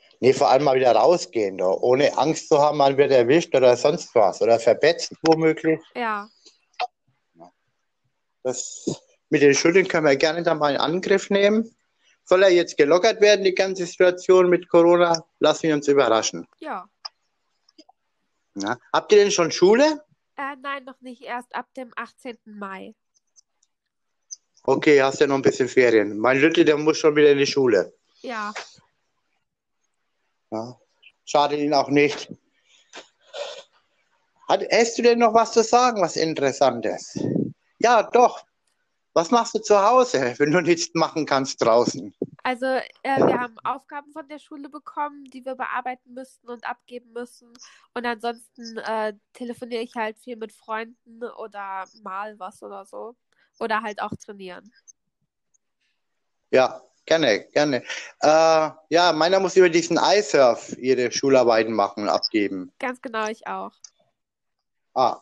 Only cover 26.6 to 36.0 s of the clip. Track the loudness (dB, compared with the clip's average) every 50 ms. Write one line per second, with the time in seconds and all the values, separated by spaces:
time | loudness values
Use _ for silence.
26.6 | 4 4 2 2 0 0 0 2 0 0 2 4 4 4 4 2 0 -2 0 0
27.6 | 0 2 2 0 0 -4 -8 _ _ _ _ _ -14 -12 -10 -10 -10 -12 -12 -14
28.6 | -16 -18 _ _ _ _ _ _ _ _ _ _ _ _ _ _ _ _ _ _
29.6 | _ _ _ _ _ _ _ _ _ _ _ _ _ _ _ _ _ _ -12 -12
30.6 | -12 -12 -16 _ _ _ _ _ _ _ _ _ _ -4 0 0 0 0 -2 -4
31.6 | -2 0 0 0 0 2 2 2 2 2 0 -4 -12 -16 -20 -20 _ _ _ _
32.6 | _ _ _ _ _ _ -20 -20 -20 _ _ _ _ _ -14 -14 -12 -12 -14 -18
33.6 | -20 _ _ _ _ _ _ _ _ _ _ _ _ _ _ _ _ -2 -2 -2
34.6 | -2 0 0 0 0 0 0 0 2 2 4 4 2 2 4 2 0 2 0 0
35.6 | 2 2 2 2 2 2 0 0